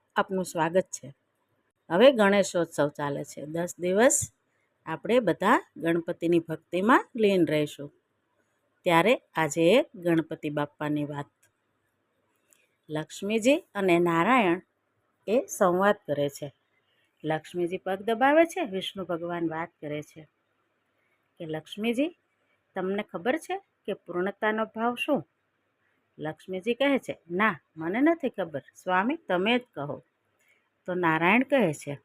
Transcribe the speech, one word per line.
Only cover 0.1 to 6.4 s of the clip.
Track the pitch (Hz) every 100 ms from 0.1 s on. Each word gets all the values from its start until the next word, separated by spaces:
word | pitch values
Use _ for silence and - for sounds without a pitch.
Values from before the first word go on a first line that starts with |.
| -
આપનું | 196 190 180
સ્વાગત | 170 160 180
છે. | - - 135 - _ _ _ _ _ _ -
હવે | 170 269
ગણેશોત્સવ | 247 202 202 185 180 165 - 147
ચાલે | - 143 147
છે. | 147 - 147
દસ | 165 175 -
દિવસ | 180 190 254 330 - _ _ _ _ _ -
આપણે | 156 - 247
બધા | 190 156 190 294 - -
ગણપતિની | 165 170 165 170 170
ભક્તિમાં | 170